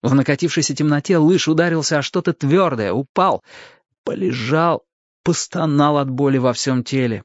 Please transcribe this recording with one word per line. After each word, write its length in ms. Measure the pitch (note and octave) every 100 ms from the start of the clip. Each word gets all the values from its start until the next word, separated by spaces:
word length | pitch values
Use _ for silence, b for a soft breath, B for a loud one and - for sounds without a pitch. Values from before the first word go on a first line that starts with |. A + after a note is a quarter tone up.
В 120 | D3
накатившейся 600 | C3+ C3 C#3+ E3+ - D3+ C#3
темноте 420 | D3+ D3 - F3+
лыж 300 | D3+ F3+ -
ударился 500 | D#3 E3+ E3 C#3+ D3+
о 40 |
что-то 320 | C3+ - F3
твердое, 580 | E3 C#3 E3 F#3 B2+ G2+
упал, 500 | G2+ C#3 - F#3+ A2+ B B B B B _
полежал, 840 | - A#3 F#3 B2 A2+ D#3 E3+ D#3+ _ _ _ _
постонал 760 | - E3 - F#3 D#3+ C#3+ D3 D3
от 120 | C#3
боли 280 | C3 C#3 C3+
во 160 | B2+
всем 300 | A#2+ - B2+
теле. 400 | A#2+ C3+ B2+ G#2+